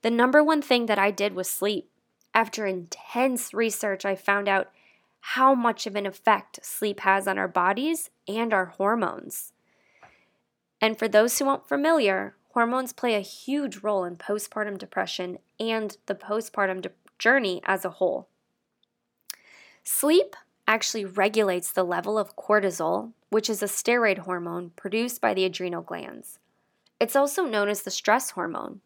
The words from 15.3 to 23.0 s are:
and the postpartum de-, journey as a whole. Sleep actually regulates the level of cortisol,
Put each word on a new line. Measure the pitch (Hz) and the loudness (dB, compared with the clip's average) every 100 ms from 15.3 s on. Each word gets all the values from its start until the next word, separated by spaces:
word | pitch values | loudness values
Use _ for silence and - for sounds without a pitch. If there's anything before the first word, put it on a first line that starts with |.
| 180 _ _ | -10 _ _
and | 226 226 214 - - | -4 -2 -4 -10 -8
the | |
postpartum | 196 - 214 220 - 196 185 | -8 -4 -6 -4 -2 -2 -2
de-, | 185 _ _ _ | -8 _ _ _
journey | 220 269 214 180 | 4 4 2 -4
as | - 190 | -2 -2
a | 185 | -2
whole. | 170 180 139 - _ _ _ _ _ _ _ _ _ _ - _ - - _ | -2 -2 -2 -8 _ _ _ _ _ _ _ _ _ _ -16 _ -20 -20 _
Sleep | - - 285 339 571 - _ _ - | -8 -2 4 4 4 -6 _ _ 0
actually | 220 - 233 | 0 0 -4
regulates | 196 190 202 214 208 180 175 | -6 2 2 4 2 0 -2
the | - | -2
level | 180 175 175 214 | 0 -2 -2 -2
of | 202 - | -2 -8
cortisol, | - 214 196 170 160 180 | 2 2 2 -2 0 -2